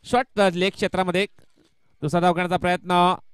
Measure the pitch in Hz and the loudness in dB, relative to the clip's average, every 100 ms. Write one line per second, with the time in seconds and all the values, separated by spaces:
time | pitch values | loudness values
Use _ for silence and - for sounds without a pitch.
0 | - 240 262 208 196 175 190 - 196 180 | 0 -2 -2 0 0 2 -2 -2 -4 -2
1 | 185 180 202 - _ _ _ _ _ _ | -2 -2 -4 -8 _ _ _ _ _ _
2 | 147 170 180 170 180 175 175 180 175 180 | -4 0 2 0 -2 -2 -2 -2 0 2
3 | 180 185 - | 2 0 -8